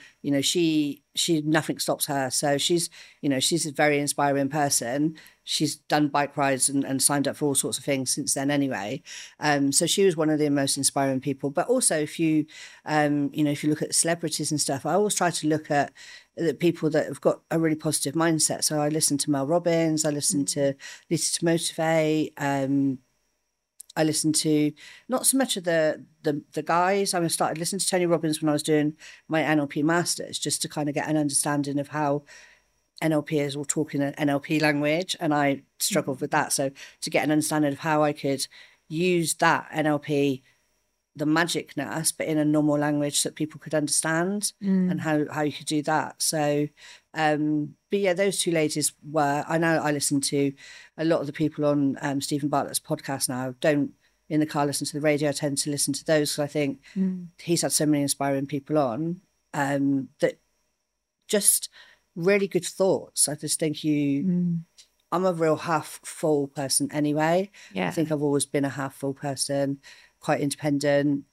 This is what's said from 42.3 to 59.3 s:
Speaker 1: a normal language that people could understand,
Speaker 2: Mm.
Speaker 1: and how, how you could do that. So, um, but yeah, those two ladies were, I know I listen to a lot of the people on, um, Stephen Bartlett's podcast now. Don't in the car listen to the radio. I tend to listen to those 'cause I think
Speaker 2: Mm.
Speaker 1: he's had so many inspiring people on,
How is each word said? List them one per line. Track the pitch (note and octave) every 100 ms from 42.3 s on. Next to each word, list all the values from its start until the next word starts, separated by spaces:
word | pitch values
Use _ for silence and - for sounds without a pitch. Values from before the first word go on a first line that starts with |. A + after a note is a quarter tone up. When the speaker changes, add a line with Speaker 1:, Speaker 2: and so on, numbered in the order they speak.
| D#3
Speaker 1:
a | D3+
normal | D3+ D3+ D3
language | D3 D3 C#3+ C#3+
that | D3+ -
people | D#3 D3
could | -
understand, | D#3 D3 - D#3 D#3+ F3+ G#3 G3+ -
Speaker 2:
Mm. | G3 F#3+ F3+
Speaker 1:
and | F3+
how, | D#3+ D3+ D3+
how | D3+
you | D3+
could | - D3
do | D#3
that. | C#3+ D#3 C3 -
So, | - D#3+ D3 D3 D3 - - - _
um, | D#3+ D#3 D3+ D3+ D3+ D3 - _
but | G3+
yeah, | G3
those | F3 G3+ F#3
two | -
ladies | E3 D#3 D3+ C#3+ -
were, | D3 D#3 C#3+ C#3+ C#3+
I | E3
know | E3 D#3+
I | C#3+
listen | D3 - C#3+
to | - C#3+ C#3+ C#3 - - - -
a |
lot | D#3+ E3
of | C#3+
the |
people | C#3 D3+ D3+ D3
on, | D3 C#3 -
um, | D3+ C#3
Stephen | - D3 C#3+
Bartlett's | C#3+ A2+ -
podcast | - D3+ - C3+ -
now. | B2+ C3 B2+
Don't | E3 D3 C3+ - _ _ _
in | D3+
the | D3+
car | D3+ C#3+
listen | C#3 C#3+
to |
the | D3+
radio. | D3+ D3 D3
I |
tend | C3+ D3 C#3
to | D3+
listen | C#3+ - C3+
to | -
those | D#3 D3
'cause | -
I | C#3+
think | D3+ C#3 C3+ - G3
Speaker 2:
Mm. | F#3+ F#3 E3+ _
Speaker 1:
he's | - E3+
had | D3
so | - D3+
many | D3
inspiring | C#3+ - C#3 C#3 C#3
people | C#3+ - D3+
on, | C3+ A2+ E3 F3 _